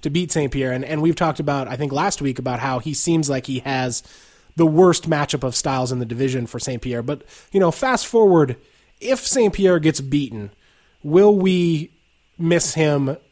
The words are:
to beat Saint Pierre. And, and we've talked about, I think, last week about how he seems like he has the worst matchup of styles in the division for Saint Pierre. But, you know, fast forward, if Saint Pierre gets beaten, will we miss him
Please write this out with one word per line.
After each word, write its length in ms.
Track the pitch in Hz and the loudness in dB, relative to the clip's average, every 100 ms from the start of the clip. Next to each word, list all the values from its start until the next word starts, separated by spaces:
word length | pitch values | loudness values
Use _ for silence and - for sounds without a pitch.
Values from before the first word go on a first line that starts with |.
to 100 | 156 | -4
beat 220 | 151 175 | -4 -2
Saint 200 | - 143 | -2 -2
Pierre. 200 | 135 131 | -2 -4
And, 120 | 127 | -4
and 180 | 139 151 | -6 -2
we've 140 | 160 160 | 0 0
talked 240 | 160 151 | -2 -2
about, 280 | 147 139 127 | -4 -4 -4
I 80 | 127 | -6
think, 160 | 143 | -6
last 300 | 135 185 - | -2 -2 -2
week 160 | 139 123 | -4 -4
about 220 | 131 123 | -6 -6
how 180 | 131 127 | -4 -4
he 160 | 151 | -4
seems 340 | 143 - 165 147 | -4 0 0 0
like 180 | 135 127 | -4 -4
he 120 | 131 | -8
has 420 | 139 131 127 113 - - - _ _ - | -4 -4 -2 -6 -10 -20 -20 _ _ 0
the 100 | 165 | 2
worst 440 | 156 180 165 165 | 6 6 4 0
matchup 320 | 151 147 139 | -2 -2 -4
of 140 | 131 120 | -4 -4
styles 340 | 151 135 127 | -2 -2 -2
in 80 | 127 | -4
the 80 | 120 | -6
division 400 | 117 135 127 117 | -4 -2 -2 -6
for 140 | 123 | -8
Saint 200 | - 123 | -8 -8
Pierre. 220 | 127 120 | -6 -6
But, 200 | 120 147 - - - | -6 -8 -10 -20 -4
you 80 | 196 | 2
know, 140 | 180 | 2
fast 340 | 160 262 247 - | 2 -2 -2 0
forward, 500 | 233 214 170 143 120 _ _ _ _ | 4 6 6 4 -2 _ _ _ _
if 260 | - 262 - | -4 -2 0
Saint 260 | 269 220 | 2 2
Pierre 280 | 180 190 175 | 4 2 4
gets 200 | 156 151 | 2 0
beaten, 500 | 135 143 135 110 101 _ _ _ _ _ | -2 -2 -2 -8 -12 _ _ _ _ _
will 340 | 143 160 208 208 | 0 4 6 6
we 540 | 185 185 175 160 160 _ _ _ _ _ | 4 2 2 0 -4 _ _ _ _ _
miss 360 | 165 170 - | 0 2 0
him 420 | - 156 147 135 139 _ | 0 0 2 -2 -4 _